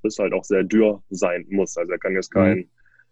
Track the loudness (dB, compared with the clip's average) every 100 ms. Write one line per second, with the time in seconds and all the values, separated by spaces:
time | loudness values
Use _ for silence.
0 | -4 -2 -2 -2 0 0 2 4 4 2
1 | -6 -4 -2 -2 -4 -2 -2 -2 -6 -4
2 | -4 -4 -2 2 4 2 -4 _ _ _
3 | _